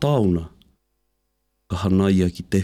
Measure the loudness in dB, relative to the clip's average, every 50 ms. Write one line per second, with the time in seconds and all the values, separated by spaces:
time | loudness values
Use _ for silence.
0 | -2 0 0 2 2 0 0 -2 -4 -8 -18 _ _ _ _ _ _ _ _ _
1 | _ _ _ _ _ _ _ _ _ _ _ _ _ -8 -8 -4 -2 0 2 2
2 | 2 2 2 2 2 0 -2 -6 -8 -2 -2 -2